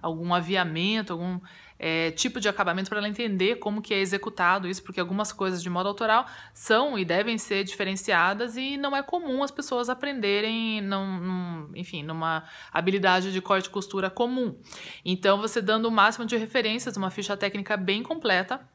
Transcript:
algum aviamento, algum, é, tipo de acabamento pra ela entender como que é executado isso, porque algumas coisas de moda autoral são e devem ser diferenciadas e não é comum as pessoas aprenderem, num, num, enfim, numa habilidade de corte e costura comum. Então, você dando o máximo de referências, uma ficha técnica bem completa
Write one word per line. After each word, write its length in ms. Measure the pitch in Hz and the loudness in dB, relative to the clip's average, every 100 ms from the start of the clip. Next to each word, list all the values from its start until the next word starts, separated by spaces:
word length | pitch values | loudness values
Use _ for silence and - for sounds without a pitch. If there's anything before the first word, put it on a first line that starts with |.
algum 320 | 165 165 170 | -4 -4 0
aviamento, 800 | 175 165 190 175 156 185 220 202 | 0 2 0 2 0 0 0 -2
algum, 280 | 170 175 180 180 - - _ | -4 -4 -6 -8 -20 -20 _
é, 280 | 165 160 165 | -2 0 0
tipo 260 | 165 254 240 | 0 -2 0
de 100 | 208 | -2
acabamento 400 | 202 185 175 190 | 2 0 0 -2
pra 100 | 208 | -2
ela 80 | 208 | -4
entender 480 | 208 233 190 185 233 | -2 -2 2 2 2
como 260 | 208 208 | -2 -4
que 100 | 208 | -2
é 60 | 202 | 0
executado 720 | 196 196 214 - 175 190 180 | 2 0 -4 0 2 2 0
isso, 160 | 190 | -6
porque 160 | - 190 | -8 -4
algumas 320 | 175 196 208 | -2 0 -2
coisas 280 | - 190 180 | -2 -2 -2
de 80 | 175 | -2
moda 200 | 175 190 | -2 -2
autoral 380 | 202 220 220 254 - - | 0 4 4 2 -8 -18
são 420 | - - 220 285 233 | -10 4 4 4 0
e 80 | |
devem 320 | 180 170 214 226 | 2 2 2 -2
ser 260 | - 196 | 0 -2
diferenciadas 920 | 196 - 190 190 - 180 175 202 240 233 | -2 -2 -2 -2 2 4 4 2 -4 -4
e 200 | 262 285 | -4 -2
não 180 | 285 | -2
é 80 | 277 | -2
comum 400 | 277 349 330 262 | -2 -4 -2 -2
as 80 | 277 | -2
pessoas 380 | 285 277 247 240 | -4 -2 -2 0
aprenderem, 920 | 247 285 269 202 202 220 226 226 214 | -2 -4 -2 2 2 2 0 0 -2
num, 380 | 196 196 196 185 | -2 -2 -2 -4
num, 520 | 180 185 175 165 147 | -2 -2 -4 -6 -10
enfim, 300 | - 180 170 | -10 -10 -8
numa 400 | 147 160 160 160 160 - - | -6 -4 -2 -2 -4 -18 -4
habilidade 600 | 156 175 196 190 185 190 | 0 2 4 6 4 4
de 80 | 185 | -2
corte 260 | 185 196 185 | 2 0 0
e 40 | |
costura 380 | 202 190 196 190 | -6 -4 -2 -4
comum. 480 | 185 240 254 240 - - - - - | 0 -2 0 -4 -6 -16 -16 -16 -10
Então, 360 | - 185 196 202 | -4 2 4 4
você 200 | 214 233 | 4 0
dando 260 | 196 220 226 | 2 2 4
o 40 | |
máximo 340 | 220 208 226 | 6 6 4
de 120 | 226 240 | -2 -2
referências, 600 | 214 262 220 226 247 208 | 0 0 0 -2 -4 -2
uma 140 | 190 | -4
ficha 260 | 185 202 202 | -4 -4 -2
técnica 400 | 202 202 196 208 | -2 -2 -4 -2
bem 240 | 185 202 | 0 0
completa 600 | 240 320 240 185 185 262 - | 0 -4 2 2 2 -4 -8